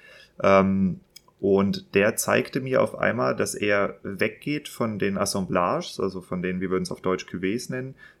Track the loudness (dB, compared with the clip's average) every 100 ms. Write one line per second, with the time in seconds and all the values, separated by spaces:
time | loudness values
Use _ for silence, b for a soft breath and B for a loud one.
0 | b b b 0 4 6 6 4 0 -2
1 | -12 -20 _ -4 2 4 4 0 -2 2
2 | 2 2 2 2 2 -4 0 2 0 0
3 | -2 0 0 0 -4 -2 0 2 0 -4
4 | -10 -2 -2 -4 -6 -6 -8 -6 -4 -2
5 | -2 0 -2 -2 -2 0 2 0 -4 -6
6 | -6 -6 -8 -4 -4 -2 -2 -2 -2 -4
7 | -2 -2 -4 -4 -2 -4 -4 -8 -10 -14
8 | b b